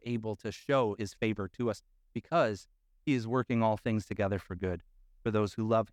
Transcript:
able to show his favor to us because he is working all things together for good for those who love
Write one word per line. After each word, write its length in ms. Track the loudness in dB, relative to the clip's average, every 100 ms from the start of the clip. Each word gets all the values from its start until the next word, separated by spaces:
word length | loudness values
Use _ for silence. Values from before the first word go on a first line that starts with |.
able 320 | -6 -4 -4 -6
to 140 | -6
show 440 | -8 0 2 2 0
his 160 | -6 -2
favor 320 | -2 -2 -4
to 240 | -2 -2
us 100 | -2 _ _ _
because 540 | -10 -2 2 2 0 -10 _ _ _ 0
he 100 | 0
is 120 | 2
working 360 | -2 0 2
all 140 | 2 2
things 280 | 0 -2 -2
together 320 | -2 0 -2
for 180 | -4 -6
good 280 | -4 -4 -8 _ -20 _
for 80 | -2
those 220 | 0 0
who 140 | -2 2
love 220 | 2 0